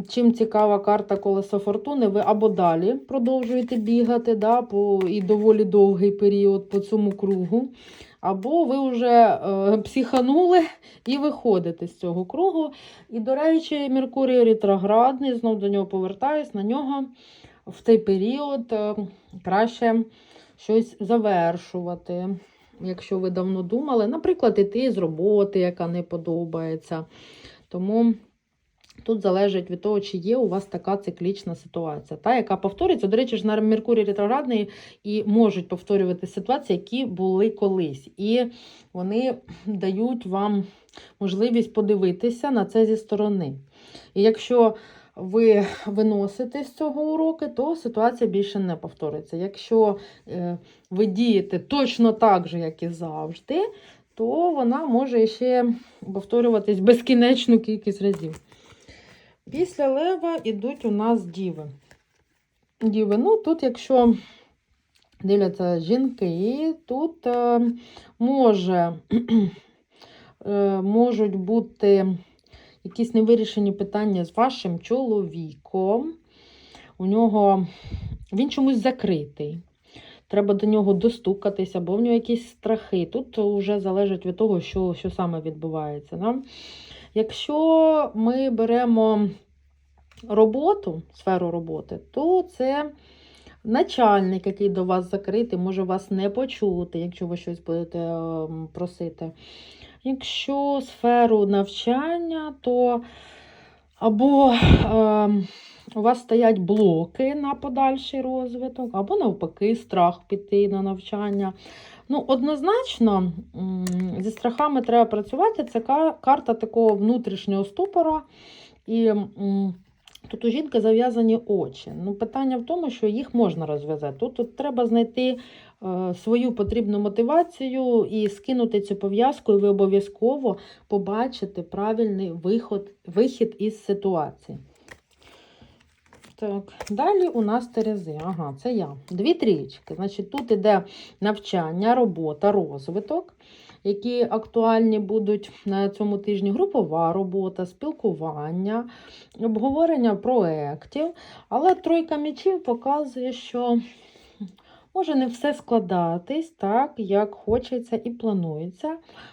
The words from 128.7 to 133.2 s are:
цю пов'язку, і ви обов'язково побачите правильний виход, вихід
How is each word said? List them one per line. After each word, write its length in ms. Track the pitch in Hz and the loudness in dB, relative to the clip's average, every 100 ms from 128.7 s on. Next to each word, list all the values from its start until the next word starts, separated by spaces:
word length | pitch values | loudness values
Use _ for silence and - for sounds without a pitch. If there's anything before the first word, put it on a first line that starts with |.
| 208 | 0
цю 140 | 202 196 | -2 -4
пов'язку, 580 | 196 202 254 294 - | -2 0 0 0 2
і 40 | 202 | 4
ви 100 | 202 | 4
обов'язково 920 | 196 196 196 196 - 233 285 254 190 - - _ | 4 4 2 0 -2 -2 0 -2 -4 -10 -20 _
побачите 760 | 202 190 214 254 - 190 - | -4 -2 -4 -4 -6 -10 -10
правильний 680 | 170 196 214 226 220 190 190 | -10 -6 -2 0 0 -2 -6
виход, 600 | 170 180 233 - 196 202 - - | -6 -2 -2 -2 -6 -8 -16 -6
вихід 500 | 175 | 0